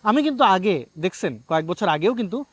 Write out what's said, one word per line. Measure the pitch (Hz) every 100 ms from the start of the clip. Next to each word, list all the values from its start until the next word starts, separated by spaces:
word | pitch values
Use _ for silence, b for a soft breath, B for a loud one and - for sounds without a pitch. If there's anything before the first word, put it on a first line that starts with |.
আমি | 214 254
কিন্তু | 302 262
আগে | 247 190 196 165 117 -
দেখছেন, | 175 - 190 113 _
কয়েক | 160 160
বছর | 175 196
আগেও | 151 180
কিন্তু | 247 202 226 285